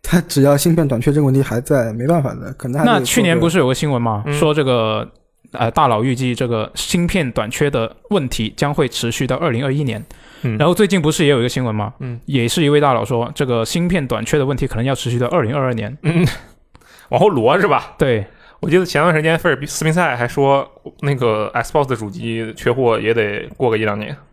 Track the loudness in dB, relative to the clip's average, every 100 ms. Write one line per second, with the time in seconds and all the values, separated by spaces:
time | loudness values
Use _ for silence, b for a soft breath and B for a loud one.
0 | 0 0 0 2 4 4 4 2 2 0
1 | 0 2 2 2 0 -4 0 0 0 -2
2 | 0 0 0 -6 -12 -10 -6 0 2 2
3 | 2 2 2 2 2 2 2 0 0 0
4 | -2 -2 -4 0 2 2 0 0 0 -2
5 | -6 _ _ _ _ -4 -2 2 2 2
6 | 0 -2 -2 -2 -2 -2 -4 -8 -2 0
7 | 0 0 -2 -4 -6 -2 0 0 -4 -8
8 | -4 -2 -2 -4 -4 -2 -2 0 -2 -2
9 | -4 -2 -2 -2 -2 -2 -2 -2 -2 -6
10 | -12 B B B -4 0 0 2 2 2
11 | 2 2 2 2 0 -2 -2 -2 -6 -8
12 | -12 -10 -4 0 0 2 4 4 4 2
13 | 0 -2 -2 -4 -2 0 0 -2 0 -2
14 | -2 -4 0 0 0 -2 -2 -2 -2 -2
15 | -2 -2 0 0 0 -2 -2 -4 -6 -4
16 | 0 2 2 0 -16 _ _ -20 b b
17 | b 2 4 4 2 4 4 2 -2 -2
18 | 2 2 -2 b b b 2 2 2 2
19 | 2 2 2 2 0 0 -4 -2 0 0
20 | 0 -2 -2 0 2 2 0 -14 -20 -6
21 | -4 0 0 0 -2 -4 -2 -2 0 -4
22 | -6 -8 -6 -6 -8 -4 -2 2 2 2
23 | 2 0 0 -4 -10 -2 0 0 0 -2
24 | -8 -12 -18